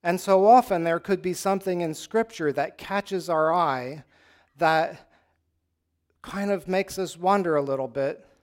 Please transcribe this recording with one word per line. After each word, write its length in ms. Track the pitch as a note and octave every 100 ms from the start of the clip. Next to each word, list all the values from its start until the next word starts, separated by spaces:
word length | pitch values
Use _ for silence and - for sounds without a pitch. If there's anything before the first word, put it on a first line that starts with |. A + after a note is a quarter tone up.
And 180 | F3 F#3
so 260 | - F#3+ G3+
often 380 | B3 A#3 F3+ E3
there 160 | E3
could 200 | - F#3+
be 120 | E3+
something 480 | E3+ G3 G3 F#3+ F3
in 120 | E3+ D#3
Scripture 580 | - A3 A3+ - D#3
that 240 | C#3 C#3+ -
catches 520 | - G3 G3 F#3+ E3
our 240 | D#3+ D#3
eye 520 | F3 E3 C3 B2 D3+ - _ _ _ _ _
that 540 | E3 D#3+ E3+ E3+ - _ _ _ _ _ _ _ _ _ _ _
kind 280 | - G3+ G3+
of 200 | G3 D#3+
makes 280 | F#3 F#3+ -
us 200 | F3+ E3
wonder 400 | F3+ G3+ F3 D#3
a 40 |
little 280 | C#3 C3+ C3
bit. 360 | A#2+ C#3 D#3 - _